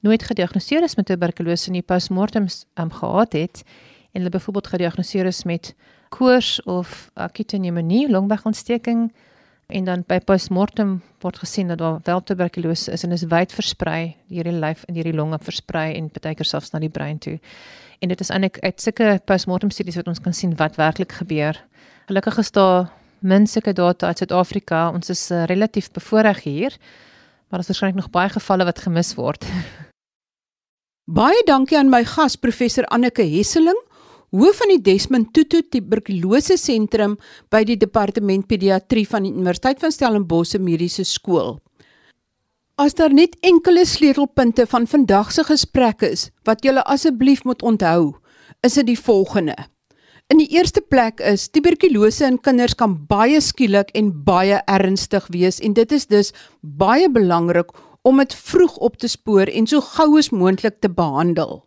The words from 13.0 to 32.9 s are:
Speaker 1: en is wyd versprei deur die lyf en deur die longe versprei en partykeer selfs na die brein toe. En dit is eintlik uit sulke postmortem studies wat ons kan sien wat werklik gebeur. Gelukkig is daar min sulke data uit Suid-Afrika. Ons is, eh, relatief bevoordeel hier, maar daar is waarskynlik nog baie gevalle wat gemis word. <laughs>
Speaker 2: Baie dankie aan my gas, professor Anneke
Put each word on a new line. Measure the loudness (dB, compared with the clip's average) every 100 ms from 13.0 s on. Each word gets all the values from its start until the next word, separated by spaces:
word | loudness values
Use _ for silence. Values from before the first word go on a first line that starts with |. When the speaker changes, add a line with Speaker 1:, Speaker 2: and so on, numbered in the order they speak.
Speaker 1:
en | -6
is | -6
wyd | -2 -2 -2
versprei | -4 -8 -6 -6 -6 -8 -12 _
deur | -8
die | -6
lyf | -4 -4 -6
en | -10
deur | -8
die | -6
longe | -4 -4 -6
versprei | -10 -14 -8 -6 -6 -6
en | -10
partykeer | -10 -10 -6 -6
selfs | -6 -8
na | -8
die | -8
brein | -8 -8 -10
toe. | -10 -14 _ -20 -20 -20 -20 _
En | -6
dit | -6
is | -4
eintlik | -2 -2 -4
uit | -8 -4
sulke | -6 0 2 0 0
postmortem | -2 0 -2 -2
studies | -4 -8 -8
wat | -8
ons | -6
kan | -6
sien | -4 -4 -2
wat | -2 0
werklik | -2 0 -8
gebeur. | -8 -6 -2 -2 -4 _ _ _ _ _
Gelukkig | -4 -2 -2
is | -2
daar | 2 4 4 0 _ _ _
min | 2 4 4
sulke | 2 -4
data | 0 0 0 -2
uit | -4
Suid-Afrika. | -2 -2 -2 -4 -4 -2 -2
Ons | -4 -6
is, | -8 -4
eh, | -4 -2
relatief | 0 -2 -2 -6
bevoordeel | -12 -2 2 2 0
hier, | -4 -6 -6 -8 _ -20 _ _ _ _ _
maar | -10
daar |
is | -6
waarskynlik | -4 -4 -4
nog | -4
baie | -2 -2
gevalle | -4 -2 -2 0
wat | -4
gemis | -4 -2 -4 -4
word. | -6 -6 -8
<laughs> | -8 -8 -16 -20 _ _ _ _ _ _ _ _ _ _ _ -4
Speaker 2:
Baie | 2 4 4 4
dankie | 2 4 4
aan | 4
my | 4
gas, | 2 0 0 0
professor | -4 -2 -2 0
Anneke | -2